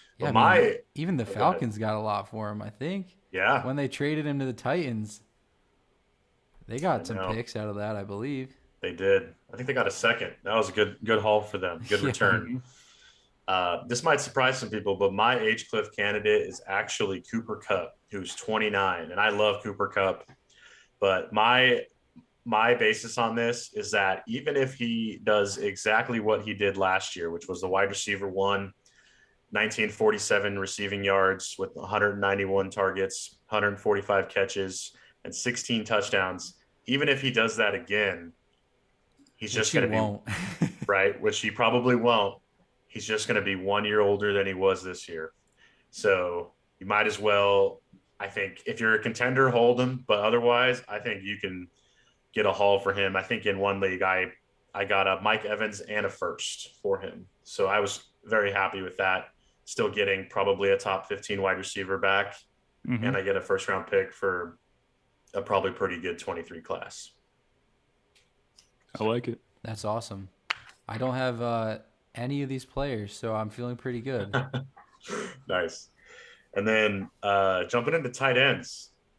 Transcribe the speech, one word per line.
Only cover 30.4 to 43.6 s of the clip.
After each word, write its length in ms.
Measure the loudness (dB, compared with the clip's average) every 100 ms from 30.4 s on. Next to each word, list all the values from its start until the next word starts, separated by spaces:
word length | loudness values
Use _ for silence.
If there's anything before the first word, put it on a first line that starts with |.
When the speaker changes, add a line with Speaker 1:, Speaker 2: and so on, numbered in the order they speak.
| 0 -4
Speaker 2:
receiving 460 | -6 -6 -6 -2
yards 520 | 2 4 4 2 -4 -8
with 160 | -8 -8
a 80 | -4
hundred 340 | 0 2 2
ninety-one 520 | 0 0 2 0 0
targets, 640 | 0 0 0 -4 -4 -12 -16 -4
hundred 340 | 0 0 0
forty-five 480 | 0 0 2 2 2
catches, 680 | 0 0 -2 -6 -6 -12 -16 -20 _
and 120 | -14 -8
sixteen 480 | -4 -4 -2 -4
touchdowns, 720 | 0 0 2 0 0 -2 -12 -18 _ _ -4
even 200 | 0 2
if 120 | 0
he 80 | 0
does 280 | 2 2 2
that 180 | 0 0
again, 560 | -2 0 0 -2 -8 -20 _ _ _ _ _ _ _ _ _ _
he's 140 | -6
Speaker 1:
Which 40 | -2
Speaker 2:
just 140 | 2
Speaker 1:
he 40 | 2
Speaker 2:
gonna 120 | 2
be 60 | 2
Speaker 1:
won't. 240 | 0 -4 -8 -6 -6 -2
<laughs> 320 | -4 -2 0
Speaker 2:
right, 340 | 4 4 2
which 180 | -2 -2
he 100 | -2
probably 440 | 2 2 4 4 4
won't. 440 | 4 4 2 -2 _ _ _ _ _
He's 180 | -12 -4
just 220 | -2 0
gonna 140 | 0
be 140 | 0
one 260 | -2